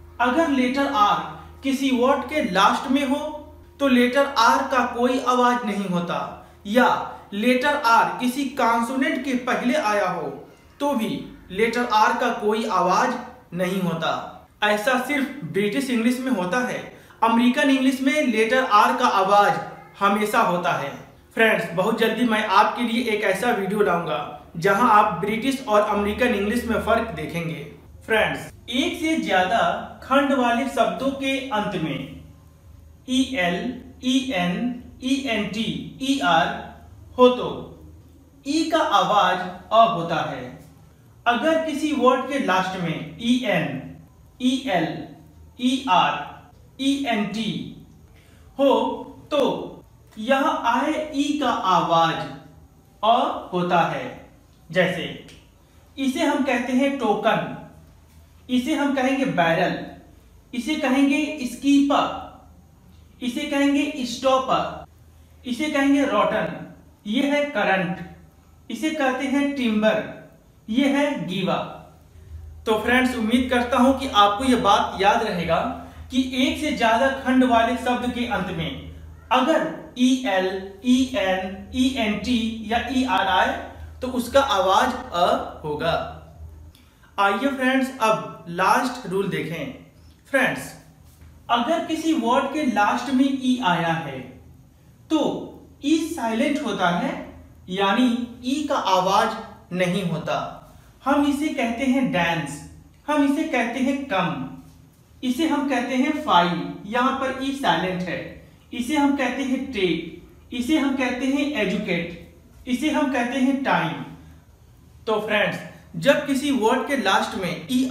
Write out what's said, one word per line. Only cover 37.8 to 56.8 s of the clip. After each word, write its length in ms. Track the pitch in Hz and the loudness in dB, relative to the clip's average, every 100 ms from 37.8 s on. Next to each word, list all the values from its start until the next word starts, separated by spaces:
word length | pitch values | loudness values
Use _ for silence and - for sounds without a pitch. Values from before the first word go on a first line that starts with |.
| - - - - - - 277 | -20 -20 -20 -20 -20 -12 -4
ई 220 | 311 - | -2 2
का 80 | 233 | 2
आवाज 600 | 226 202 180 185 180 180 180 - - | 4 2 4 2 2 0 -4 -12 2
अ 120 | 220 226 | 4 6
होता 340 | 170 165 156 | 2 -4 -4
है। 200 | - 135 123 - - - - - - - 233 | -4 -8 -12 -16 -20 -20 -20 -20 -20 -4 -2
अगर 380 | 233 311 320 320 | 0 2 0 0
किसी 260 | - 302 | -4 -2
वर्ड 340 | 240 247 262 - | 2 4 2 0
के 100 | 277 | -4
लास्ट 400 | 185 185 - 185 | 0 0 -2 -4
में 360 | 165 - - - | -6 -6 -10 -6
ई 200 | 233 254 214 | -2 0 0
एन, 500 | 175 135 - - - - - - - | -2 -2 -6 -12 -18 -20 -20 -20 -4
ई 220 | 254 254 - | -2 -2 -2
एल, 180 | 180 160 - - - - - - - | -2 -2 -6 -12 -18 -20 -20 -20 -4
ई 240 | 254 262 - | -2 0 2
आर, 240 | - - - - - - - - - | 2 2 -2 -8 -16 -20 -20 -20 -4
ई 240 | 269 277 240 | -2 0 0
एन 180 | 214 - | -2 -2
टी 240 | 214 196 143 - - - - - - - - - - | -4 -4 -6 -8 -14 -20 -20 -20 -20 -20 -20 -12 2
हो 140 | 277 - - - - - - | 4 4 0 -4 -12 -18 -4
तो 120 | 294 226 - - - - - - 220 | 0 0 -2 -8 -14 -20 -20 -20 -8
यह 300 | 220 269 311 - 240 | 0 0 0 -2 -2
आए 440 | 247 302 - - | 0 -2 -4 -4
ई 240 | 277 285 - | -4 -2 -2
का 100 | 247 | -2
आवाज 640 | - 185 170 160 165 165 - - - - - - _ _ _ | 0 2 2 2 2 2 0 -8 -12 -20 -20 -20 _ _ _
अ 460 | 214 247 - - - | 2 2 2 -4 -6
होता 280 | 175 175 175 | -4 2 2
है। 200 | 156 135 127 - - - _ _ - | 2 -2 -8 -14 -20 -20 _ _ -4
जैसे 340 | 180 170 165 139 - - - - _ _ _ - - | 0 0 -2 -8 -12 -18 -20 -20 _ _ _ -16 -4
इसे 260 | 269 330 | -2 0
हम 220 | 294 285 | 0 2
कहते 280 | 262 247 262 | 0 0 0
हैं 220 | 254 | 2